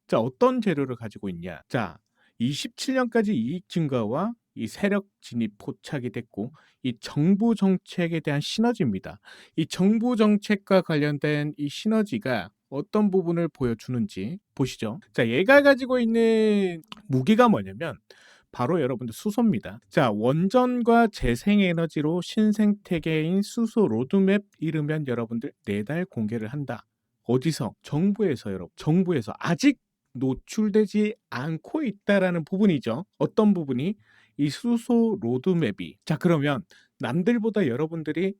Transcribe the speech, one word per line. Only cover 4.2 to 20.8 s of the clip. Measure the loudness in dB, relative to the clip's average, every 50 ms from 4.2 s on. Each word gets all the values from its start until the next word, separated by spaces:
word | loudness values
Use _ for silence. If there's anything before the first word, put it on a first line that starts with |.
| -4 -4 -6 _ _ _ -12
이 | -8 -8 -8
세력 | -6 -4 -2 0 0 0 -4 _ _ _
진입 | -18 -8 -4 -4 -4 -4 -6 _
포착이 | -14 -14 -14 _ -12 -8 -8 -6 -6 -6
됐고, | -8 -8 -12 _ -8 -8 -8 -8 -10 -16 _ _ _ _ -6
이 | -6 -6 -6
정부 | -12 -8 -2 0 2 4 4 4 2 0 0
정책에 | 2 2 0 0 0 _ -8 -6 -4 -4 -2 -2 -4
대한 | -2 -2 -2 -2
시너지입니다. | -2 -4 -4 -2 0 0 0 0 -2 -2 -2 -4 -8 -10 -16 -16 _ -20 -20 -20 -20 _ -4
이 | -4 -4
정부 | -4 0 2 2 4 4 4 2 0 2
정책과 | 4 4 4 4 2 2 -2 -4 -2 _ 2 2 2 2
관련된 | 2 0 0 0 0 -2 0 0 0 0 0 -2 -4 -6 -6
이 | -8 -8
시너지가 | -8 -6 -4 0 0 0 0 0 -4 -6 -2 -2 -2 -2 -4 -6 _ _ _ -10
어떤 | -8 -8 -8 _ 0 0 2 2
부분을 | 2 2 0 0 0 0 -2 -2
보여주는지 | _ -2 -2 -2 -2 -4 -6 -6 -4 -2 -2 -4 -4 -8 -8 -8 -8 -10 _ _ _
보시죠. | -4 -4 -4 -4 -6 -6 -6 -6 -8 -12 _ -2
자, | 0 0 2
얘가 | 2 0 4 6 6 6 8
가지고 | 6 4 4 2 -2 0 0
있는 | 0 2 2 2 4 4 4 4 2 2 2 2 0 0 -2 -6 -12 -16 -20 -18 -8 -2
무기가 | 0 0 4 4 6 6 6 6
뭐냐면 | 6 2 0 -6 -10 -8 -8 -8 -8 -10 _ _ -20 _ _ _ -20 _ _ _
바로 | -6 -4 -2 0 0 0
여러분들 | 0 0 -2 -4 -6 -10
수소입니다. | -10 -8 -8 -6 -2 0 2 2 2 0 -4 -8 -16 -16 _ _
자, | 0 2 2 2
원전과 | 2 0 0 2 2 2 0 2 2 2 2 2 0 0